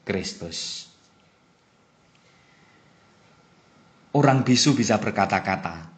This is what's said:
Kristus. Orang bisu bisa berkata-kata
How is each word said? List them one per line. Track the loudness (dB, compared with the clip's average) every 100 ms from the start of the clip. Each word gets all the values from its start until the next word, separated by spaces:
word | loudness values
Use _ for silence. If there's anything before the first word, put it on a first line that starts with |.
Kristus. | -4 -6 -6 -12 -12 -12 -12 -14 -18 _ _ _ _ _ _ _ _ _ _ _ _ _ _ _ _ _ _ _ _ _ _ _ _ _ _ _ _ _ _ _ _ 4
Orang | 4 4
bisu | 4 4 4
bisa | 2 2 0
berkata-kata | 0 -2 0 0 -2 -4 -6 -10 -16